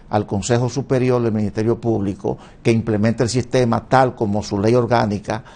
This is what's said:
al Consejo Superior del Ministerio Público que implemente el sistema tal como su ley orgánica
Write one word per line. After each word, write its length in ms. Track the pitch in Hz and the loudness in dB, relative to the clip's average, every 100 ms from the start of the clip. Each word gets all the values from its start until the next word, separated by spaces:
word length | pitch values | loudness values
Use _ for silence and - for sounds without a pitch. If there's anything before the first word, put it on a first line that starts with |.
| - | -4
al 160 | 107 101 | -4 -2
Consejo 420 | 101 95 117 123 | -2 0 0 0
Superior 540 | 139 - 131 127 123 | -2 -2 0 2 2
del 100 | 117 | 0
Ministerio 480 | 107 104 107 110 117 | -2 -2 -2 -2 0
Público 560 | 117 107 98 92 120 127 - - | 0 -2 -2 -4 -6 -6 -10 -4
que 100 | 120 | 0
implemente 500 | 113 113 104 113 113 | 2 2 0 0 0
el 60 | 117 | 0
sistema 600 | 127 - 131 120 113 - | -2 0 0 2 0 2
tal 280 | 131 127 - | 2 4 0
como 260 | 107 104 | -2 -2
su 160 | - 101 | -2 0
ley 160 | 107 | 2
orgánica 680 | 123 120 117 110 101 - 107 - | 2 2 0 0 -4 -6 -8 -8